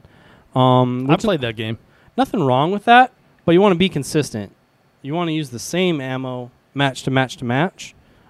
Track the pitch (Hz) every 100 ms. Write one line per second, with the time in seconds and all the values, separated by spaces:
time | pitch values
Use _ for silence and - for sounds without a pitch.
0 | _ _ _ _ _ 131 127 127 127 123
1 | 135 175 214 160 117 110 110 113 _ _
2 | _ - 269 233 135 127 160 202 240 240
3 | 262 _ _ _ - 170 208 170 190 151
4 | - 151 - 110 95 _ _ _ _ _
5 | 135 165 165 156 139 117 - 170 185 151
6 | 131 131 131 123 120 _ _ 131 139 127
7 | - 131 127 - 120 131 185 - - _
8 | _ _